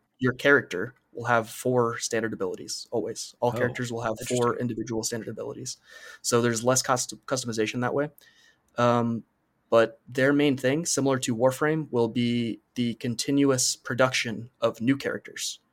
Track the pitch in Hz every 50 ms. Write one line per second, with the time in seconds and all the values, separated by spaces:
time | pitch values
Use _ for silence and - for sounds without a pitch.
0 | _ _ _ _ 127 127 123 - - 143 143 131 - - - 87 95 127 - _
1 | _ _ - - 117 117 120 117 113 110 - - - 127 127 123 120 117 117 -
2 | - - - 113 110 113 110 - 98 90 90 - - 82 - - - - - 117
3 | 85 - - - - - - _ 120 120 123 120 120 120 123 - 127 120 117 117
4 | 117 117 107 110 120 - 127 123 120 120 - - 123 120 117 110 110 127 117 110
5 | 110 - - 113 104 120 113 107 107 117 110 110 127 127 - - _ - - -
6 | - - - - - - - 120 117 120 117 110 117 123 131 127 - - 131 127
7 | - - - - _ - 139 127 123 120 110 110 107 107 - 127 120 123 - 139
8 | 143 151 - _ _ _ _ _ _ _ _ _ _ _ _ - 120 120 120 120
9 | 120 117 117 113 - _ _ _ _ _ _ _ _ _ - 117 113 110 - -
10 | _ - 123 - 131 139 143 143 147 147 135 131 - 127 139 156 170 - - -
11 | 135 135 135 127 127 - 120 110 123 131 127 - 156 151 156 160 151 131 - 120
12 | 117 113 104 120 120 120 120 120 120 117 - - _ _ _ - 123 120 110 -
13 | - 123 117 113 - - 143 143 139 139 135 123 - - - - - - 131 117
14 | 131 127 127 - - 123 110 - 120 120 _ _ - 117 110 - 110 123 139 -
15 | - - - - - - - - - - - - _ _